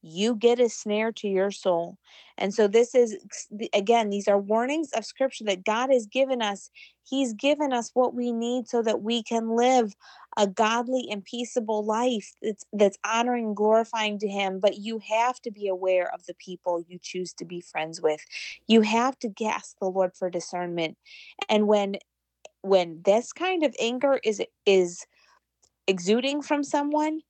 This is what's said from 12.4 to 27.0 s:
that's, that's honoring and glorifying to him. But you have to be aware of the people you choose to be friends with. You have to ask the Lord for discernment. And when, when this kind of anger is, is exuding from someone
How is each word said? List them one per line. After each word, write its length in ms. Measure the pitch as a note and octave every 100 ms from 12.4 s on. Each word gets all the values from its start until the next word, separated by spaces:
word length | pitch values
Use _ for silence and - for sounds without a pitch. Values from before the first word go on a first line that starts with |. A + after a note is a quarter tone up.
that's, 240 | G#3+ G#3 -
that's 260 | G#3 G3+ G3
honoring 420 | G#3 A3+ A#3+ B3 A3
and 100 | G3+
glorifying 600 | G#3+ A3 A3+ A#3 G#3+ G#3
to 80 | G#3
him. 320 | G3 G3 F#3+
But 160 | G3 G3+
you 240 | G#3 A3+
have 400 | G3+ A3 A#3+ B3+
to 80 | B3
be 160 | G#3 G3+
aware 460 | F#3 F#3 F#3 F3
of 120 | - -
the 80 |
people 500 | F3 - F3+ - F3 E3+
you 140 | F3+
choose 300 | - F#3 F3+
to 100 | -
be 160 | E3+ F3
friends 400 | F3 E3 D#3+ E3
with. 200 | E3+ D3+ - - - - _
You 140 | A3+
have 360 | G#3+ A3 B3 C4
to 120 | A#3 G3
ask 320 | A3 G#3+ - -
the 80 | G3
Lord 260 | F#3 F#3
for 160 | - F#3
discernment. 680 | F3 - F3+ F3 F3 D#3+ E3 _ - - - -
And 180 | G#3+ G#3
when, 300 | G#3 G3+ G3 _ _ _ _ - _
when 400 | G3 F#3+ F3 E3
this 280 | F3 G#3 B3
kind 320 | - F4+ F#4
of 100 | D4+ -
anger 400 | A3+ B3 C#4 C4+
is, 180 | - G3+ - _ -
is 380 | F#3+ F3+ F3 - _ _ _ _ _ _ _ -
exuding 540 | F#3+ F3 A3+ B3+ D4
from 200 | C#4 D4
someone 600 | C#4+ D4+ C#4+ D4+